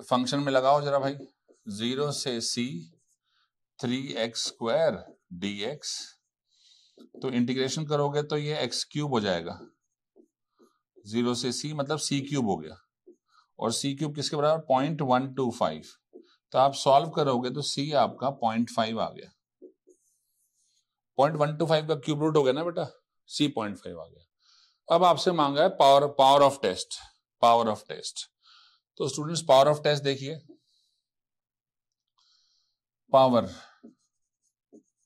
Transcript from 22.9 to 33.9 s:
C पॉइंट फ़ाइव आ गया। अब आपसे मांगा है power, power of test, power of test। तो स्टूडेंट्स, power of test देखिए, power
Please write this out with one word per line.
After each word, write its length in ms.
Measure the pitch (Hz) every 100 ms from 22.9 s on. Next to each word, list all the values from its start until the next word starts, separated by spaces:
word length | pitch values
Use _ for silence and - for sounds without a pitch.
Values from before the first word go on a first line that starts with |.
| - _ _ -
C 200 | - 147
पॉइंट 220 | 135 104 95
फ़ाइव 240 | 92 85
आ 60 | 82
गया। 880 | _ _ _ _ _ _ _ -
अब 100 | 165
आपसे 280 | 180 156 -
मांगा 300 | 175 143 139
है 140 | 180 -
power, 360 | 139 139 147 143
power 300 | 135 143 139
of 120 | 139
test, 360 | 101 92 - - - _ _ _
power 240 | 120 117 113
of 160 | 104 -
test। 360 | 78 - - - _ _ - _ _ _ -
तो 120 | 156
स्टूडेंट्स, 360 | - 151 165
power 300 | 165 131 139
of 100 | 147
test 180 | 147 147
देखिए, 380 | 139 131 135 160 - - _ _ _ _ _ _ _ _ _ _ _ _ _ _ _ _ _ _ _ _ _ _ _ _ _
power 360 | 135 131 120 95 90 - _ -